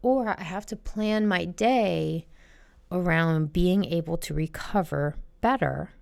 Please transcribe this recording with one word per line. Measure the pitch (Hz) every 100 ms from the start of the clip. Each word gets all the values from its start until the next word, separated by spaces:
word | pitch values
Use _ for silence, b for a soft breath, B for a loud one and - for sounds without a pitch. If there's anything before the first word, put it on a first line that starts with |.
or | 247 262 220 190
I |
have | 165 185 -
to | 208
plan | - 208 214 214 214
my | 185 170
day | 175 220 254 202 165 156 160 - b b b b b _
around | 180 175 160 165 160 151
being | 160 180 190 190
able | 170 165 165
to | -
recover | 147 160 - - 208 165 143 147 151 - _
better | 226 262 139 135 - -